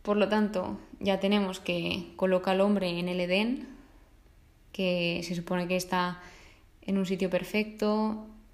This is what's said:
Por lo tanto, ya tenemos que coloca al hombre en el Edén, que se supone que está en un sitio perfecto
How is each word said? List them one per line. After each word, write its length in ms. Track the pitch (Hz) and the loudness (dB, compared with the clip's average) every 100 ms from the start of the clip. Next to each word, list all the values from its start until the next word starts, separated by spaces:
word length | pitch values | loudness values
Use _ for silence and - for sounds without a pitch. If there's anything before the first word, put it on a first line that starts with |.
Por 160 | - 208 | 0 2
lo 100 | 196 | 4
tanto, 520 | 214 208 208 180 208 - - | 4 2 0 -4 -8 -12 -6
ya 200 | 196 190 | 0 2
tenemos 400 | 196 208 190 190 | 2 2 2 -4
que 520 | - 175 170 180 - - | -4 -2 -2 -4 -6 -2
coloca 360 | 185 185 185 | 2 2 2
al 100 | 190 | 4
hombre 380 | 202 202 180 175 | 4 4 0 -2
en 80 | 180 | -2
el 120 | 180 | -2
Edén, 480 | 180 190 226 285 - - - - - - - - - - - | 2 2 2 -2 -8 -18 -20 -20 -20 -20 -20 -20 -20 -20 -14
que 500 | - 190 180 170 175 | -4 0 0 0 -2
se 120 | 170 175 | -4 -6
supone 320 | 170 180 175 | -2 -2 0
que 80 | 185 | -2
está 440 | 180 185 180 175 - - - - - - | 0 0 0 -4 -14 -20 -20 -20 -20 -14
en 160 | - 196 | -2 -2
un 80 | 185 | 0
sitio 240 | 185 190 | 0 0
perfecto 960 | 180 180 214 214 - 214 214 214 214 - - - | 0 0 -2 -2 -2 0 2 0 -2 -10 -20 -20